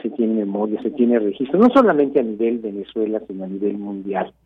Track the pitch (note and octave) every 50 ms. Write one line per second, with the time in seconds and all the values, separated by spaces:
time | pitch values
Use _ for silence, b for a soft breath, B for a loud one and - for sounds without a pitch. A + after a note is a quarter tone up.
0 | - A2 G#2 - A2+ A2 A2 A2 G#2 G2+ G2 G#2 G#2+ G#2+ G#2+ - - A2+ - C3
1 | A#2+ A#2+ A#2+ A#2 G#2+ G2+ G2 - C3 B2+ - F#3 A#3 B3 - C#4 B3 G3+ E3 D3
2 | C#3+ C#3 C#3 D3 A#2 A2 G#2+ G#2 A#2 A#2 A#2+ A#2 A2+ G#2+ G2 G2+ F#2+ - - A2+
3 | G#2+ G#2 G#2+ G#2+ G#2+ - F#2+ F#2+ F#2 F#2 F#2+ G2 G2+ G2+ G2+ G#2 G2+ G2+ G2+ G2
4 | F#2+ G2 G2 F#2 - - - _ _